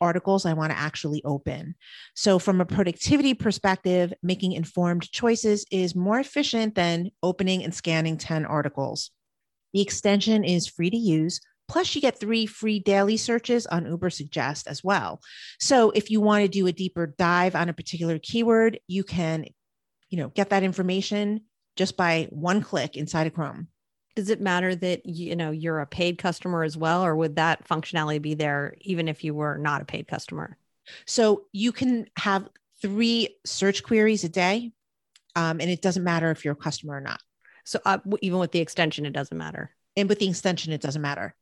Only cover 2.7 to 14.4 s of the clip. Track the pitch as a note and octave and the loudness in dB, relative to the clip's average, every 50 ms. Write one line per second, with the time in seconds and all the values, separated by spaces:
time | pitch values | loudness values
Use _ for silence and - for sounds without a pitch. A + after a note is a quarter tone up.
2.7 | - G3 F#3+ F3 E3+ - - - D4 C#4+ C#4+ C4+ B3 - - A3 F#3+ - - G3 | 2 2 2 0 0 -4 0 2 2 4 4 2 2 2 0 -2 0 2 2 0
3.7 | F#3+ - - F#3 F3+ F3+ F3 E3+ - - - F3 F#3 F#3 G3 F#3 F#3 E3 E3 - | 0 2 2 2 2 4 2 0 -2 -4 -2 -2 -2 0 0 -2 0 -2 -4 -4
4.7 | - F3+ F3 F3 F3 F3 - - - - A#3+ A#3 A#3 A3+ - G#3+ G#3 G3+ - - | -2 0 0 2 0 0 -4 -6 -6 0 2 2 2 2 2 2 2 0 0 -2
5.7 | G3+ F#3 F#3 F3 E3+ F3+ F3+ G3+ A3 B3+ C#4 - - D4 C#4+ - - A3+ A3 A3 | -2 0 0 0 0 0 0 2 0 0 -2 -2 -2 -2 -2 0 0 0 -2 0
6.7 | G#3+ F#3+ F3 E3+ E3+ E3+ F3 G3+ - - - F3+ F3+ F#3 G3 F#3+ F#3+ F#3 - E3+ | 0 0 2 2 2 0 -2 -6 -6 -2 -2 -2 0 0 0 0 0 0 -2 -6
7.7 | E3+ - - F3 D#3+ D#3+ E3 D#3+ D#3+ D#3 - - D#3+ D#3 D3+ - D#3 D3+ C#3+ C#3 | -8 -6 -2 0 0 2 2 0 -2 -4 -4 -4 -2 -2 -2 0 -2 -2 -2 -2
8.7 | - C#3+ C3+ B2+ - - - - _ _ _ _ _ _ _ _ _ _ _ _ | -2 -4 -4 -4 -4 -8 -10 -10 _ _ _ _ _ _ _ _ _ _ _ _
9.7 | - G3 G3+ G3 - - - G3+ G3+ G3+ G3 A3 A3 G#3+ F#3 E3 F3+ E3+ E3+ - | 0 0 0 0 -2 0 2 2 4 4 4 4 2 2 4 2 2 0 0 -2
10.7 | - - E3+ F#3 G#3+ A#3 A#3 F#3+ D#3+ D#3 D#3 F3 - - _ _ _ _ _ - | -4 -2 -2 0 0 0 2 2 2 4 2 0 -2 -6 _ _ _ _ _ -4
11.7 | - E4 F#4 - - D4 C#4+ B3 - - A3 G#3 A3+ A3+ A3 G#3+ - - G#3+ A3 | -2 0 0 0 -2 2 0 0 0 0 -4 -2 0 0 0 -2 -6 -4 -2 -2
12.7 | G#3+ G3+ F#3 G3+ G3 G3 G3+ G3+ A3+ G#3+ - - A#3 A#3 - B3 A#3+ A#3+ A3 - | -2 0 2 2 4 4 4 4 2 0 0 0 -2 -2 0 0 0 0 2 2
13.7 | E3+ F3 F#3 C#3 E3+ E3+ F#3 F3 - - C#3+ D3 - D#3 | 0 2 2 -2 -6 -2 -2 -4 -4 -4 -10 -6 -4 -2